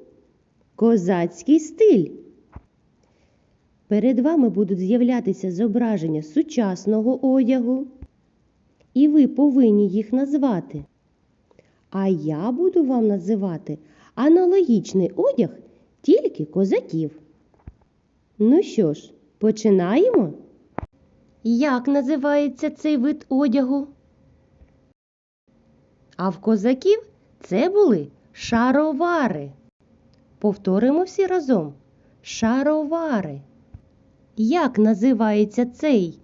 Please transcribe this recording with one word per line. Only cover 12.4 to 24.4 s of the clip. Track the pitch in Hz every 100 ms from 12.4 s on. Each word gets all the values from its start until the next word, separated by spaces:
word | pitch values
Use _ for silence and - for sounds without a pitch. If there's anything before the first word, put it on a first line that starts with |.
| 202
буду | 247 370 359
вам | 277 254 220
називати | 202 170 220 196 160 - 147 - _ _ -
аналогічний | 277 339 359 392 330 220 - 190 175 -
одяг | 480 539 180 - - _ _ _
тільки | - 415 494 - 151
козаків. | 180 196 415 - 165 156 - _ _ _ _ - - _ _ _ _ _ -
Ну | 214 302
що | 403 - 170
ж, | 151 - - _ _
починаємо? | 214 214 214 196 175 240 466 440 175 - - _ _ - - _ _ _ _ _
Як | 226 233 294 247 247
називається | 285 262 302 285 294 294 - 302
цей | 302 302 294
вид | 254 302 -
одягу? | 262 285 247 254 277 277 - _ _ _ _